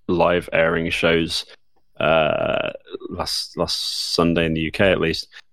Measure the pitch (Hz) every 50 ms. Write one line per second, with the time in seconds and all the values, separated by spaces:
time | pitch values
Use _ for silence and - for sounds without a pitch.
0 | _ - 90 85 85 87 87 87 - - - 85 82 82 85 82 85 82 - -
1 | - 82 82 85 82 80 - - - - - - _ _ _ _ _ _ _ -
2 | - 78 80 80 76 - - - - 73 - - - - - - _ - - -
3 | - - 92 82 78 - - - - - - 82 85 82 - - - - - -
4 | - - - - 85 85 82 87 82 80 80 80 80 78 - - 101 95 - 76
5 | 80 78 67 - - - - - - _